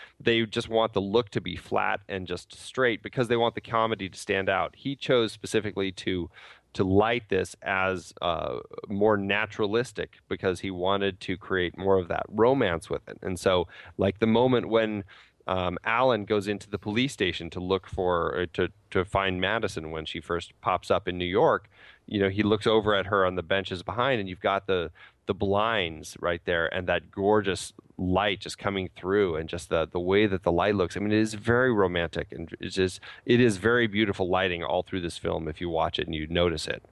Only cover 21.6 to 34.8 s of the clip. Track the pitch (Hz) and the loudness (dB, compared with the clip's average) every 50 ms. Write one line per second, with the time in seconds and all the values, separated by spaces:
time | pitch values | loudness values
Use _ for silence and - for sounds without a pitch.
21.6 | - - _ - - - - - _ - - 101 98 98 95 107 104 101 110 104 | -2 -8 _ -20 -20 -20 -20 -20 _ -4 0 2 2 2 2 2 2 2 2 2
22.6 | - 117 110 110 101 107 104 98 92 95 107 98 92 92 92 90 82 82 98 98 | 4 4 4 4 4 4 2 2 0 0 2 2 2 2 2 -2 -2 0 0 -2
23.6 | 95 - 95 87 87 - 95 120 123 139 131 113 98 95 90 - - 101 98 98 | -2 -2 -6 -8 -8 -6 -4 -2 0 0 0 -2 -2 -4 -6 -2 0 0 0 0
24.6 | 98 - 95 90 82 78 - - - - _ _ _ - 101 87 104 98 98 101 | 0 0 -2 -2 -2 -4 -8 -14 -20 -20 _ _ _ -4 -4 -2 0 0 2 2
25.6 | 107 113 113 107 90 82 80 78 76 - - - - 87 87 85 - - 87 85 | 2 2 0 0 -2 -2 -4 -8 -12 -16 -10 -6 -2 -2 -2 -2 -2 -2 0 0
26.6 | 82 - - 92 90 90 87 85 80 - - 101 95 101 107 107 104 98 90 - | 0 0 -2 -4 -2 0 -2 -2 -2 -6 -6 0 2 4 4 4 2 0 -2 -4
27.6 | - - - - - _ _ - 92 90 92 92 101 107 95 95 - - - - | -4 -10 -14 -20 -20 _ _ -6 -2 0 2 2 2 2 0 -2 -6 -10 -10 -6
28.6 | - 101 98 95 92 87 - - - 92 98 104 101 90 80 80 82 80 - 87 | -4 -2 -2 -2 -4 -6 -8 -8 -2 0 2 4 4 2 0 -2 -6 -6 -8 -10
29.6 | - - 90 82 80 73 - 90 87 90 98 101 107 104 95 90 - 90 85 85 | -6 -2 0 0 0 0 -2 -4 0 2 4 4 4 4 2 0 0 2 2 2
30.6 | 90 104 104 98 90 85 - 92 101 104 104 107 110 107 110 104 101 117 120 123 | 2 2 2 2 0 0 -2 -4 -2 2 2 2 2 0 -2 -4 0 2 2 4
31.6 | 127 131 117 101 95 90 87 87 85 80 - 85 71 - - 73 82 - - - | 4 4 4 4 2 2 2 0 -2 -2 -4 -6 -8 -8 -8 -12 -12 -12 -12 -10
32.6 | - 95 - 95 92 92 - - - - - - - - 120 120 127 117 101 92 | -10 -6 0 0 0 0 0 -4 -14 -18 -20 -6 2 4 6 6 6 6 4 2
33.6 | 90 113 120 123 117 107 98 104 110 98 95 - 95 87 92 92 95 92 87 85 | 2 2 4 4 2 0 2 0 0 0 0 -2 0 0 2 2 2 0 -2 -2
34.6 | 82 - - 92 | -4 -2 -2 -2